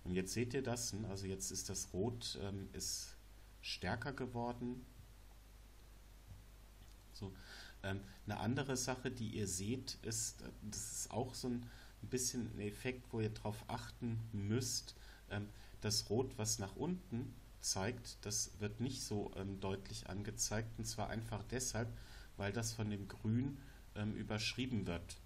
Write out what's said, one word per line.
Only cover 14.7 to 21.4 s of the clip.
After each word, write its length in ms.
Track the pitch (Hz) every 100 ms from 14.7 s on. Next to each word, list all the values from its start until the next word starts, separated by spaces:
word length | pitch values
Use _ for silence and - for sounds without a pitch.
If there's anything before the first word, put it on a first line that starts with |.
| - - - - - -
Ähm, 180 | 104 104 - - -
das 280 | 104 - -
Rot, 280 | 107 135 -
was 220 | 107 -
nach 160 | 95 -
unten 580 | 156 180 - 117 117 123 - -
zeigt, 580 | - 101 95 113 - -
das 300 | 101 104 - -
wird 200 | 104 -
nicht 220 | 117 -
so, 280 | - 104 - -
ähm, 240 | 98 98
deutlich 500 | 98 98 - - -
angezeigt, 600 | 95 104 110 - 107 113 110
und 80 | 113
zwar 240 | - 104
einfach 340 | 107 113 104